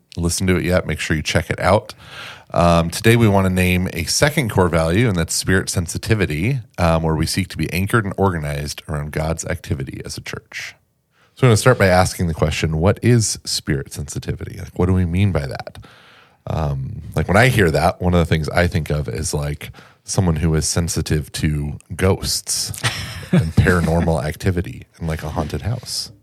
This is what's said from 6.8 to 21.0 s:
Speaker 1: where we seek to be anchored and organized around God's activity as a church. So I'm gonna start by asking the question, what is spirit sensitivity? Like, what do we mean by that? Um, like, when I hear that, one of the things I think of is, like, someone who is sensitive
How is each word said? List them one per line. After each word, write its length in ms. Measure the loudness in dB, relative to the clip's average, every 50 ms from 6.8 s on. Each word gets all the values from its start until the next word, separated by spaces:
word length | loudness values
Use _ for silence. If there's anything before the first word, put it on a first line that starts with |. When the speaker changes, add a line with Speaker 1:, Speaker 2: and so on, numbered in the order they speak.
| 0 2 2 2
Speaker 1:
where 140 | 2 0 0
we 100 | 0 0
seek 220 | -2 -2 -2 -4 -4
to 100 | -4 -6
be 160 | -6 -4 -2
anchored 320 | -2 -2 0 0 0 0
and 80 | 0 -2
organized 680 | 0 0 2 2 0 -4 -4 -4 -4 -6 -8 -8 -12 -10 -6
around 240 | -6 -6 -6 -4
God's 320 | -4 -4 -2 -2 -2 -4 -4
activity 580 | -6 -6 -6 -4 -6 -4 -4 -4 -8 -8 -12 -10
as 120 | -10 -12 -12
a 40 |
church. 540 | -10 -12 -12 -12 -14 _ -14 -14 -14 -14 -16 _ _ _ _ _ _ _ _ _ _ _ _
So 120 | 2 4 4
I'm 40 |
gonna 60 | 4 6
start 200 | 6 4 4 6
by 80 | 4 4
asking 400 | 6 4 4 2 0 -2 -2 -2
the 60 | 0
question, 460 | 0 0 0 0 0 -2 0 0 2
what 200 | 2 2 2 2
is 380 | 2 4 4 4 4 0 -2 -6 -6
spirit 480 | -6 -6 -6 -2 -2 -2 -2 -4 -8 -10
sensitivity? 640 | -10 -10 -8 -8 -10 -6 -6 -8 -8 -8 -12 -12 -12
Like, 180 | -14 -14 -4 -2
what 100 | 0 2
do 60 | 4
we 120 | 2 2
mean 260 | 2 2 2 2 2
by 160 | 2 0 -2 -4
that? 300 | -8 -10 -12 -12 -14 -18 -20 -20 -20 -20 -20 -20 -20 -20 -20 _ _ _ -8 -6
Um, 540 | -2 -2 0 -2 -2 -4 -6 -8 -10 -12 -12 -6 -4
like, 140 | -4 0 2
when 80 | 4 6
I 100 | 6 6
hear 240 | 6 4 4 4
that, 300 | 4 4 2 2 0 2
one 120 | 0 2 4
of 60 | 4
the 60 | 4
things 240 | 4 2 0 0 0
I 180 | 0 2 0 2
think 220 | 0 -2 -2 -2
of 180 | -2 -4 -2 -4
is, 260 | -4 -6 -6 -4 -4
like, 380 | -4 -4 -4 -6 -6 -10 -16 -16 -18 -20 -20 _ _ _
someone 320 | -6 0 2 2 2 2
who 180 | 2 2 2 2
is 120 | 2 0 0
sensitive 640 | 0 -2 -2 -2 -2 -4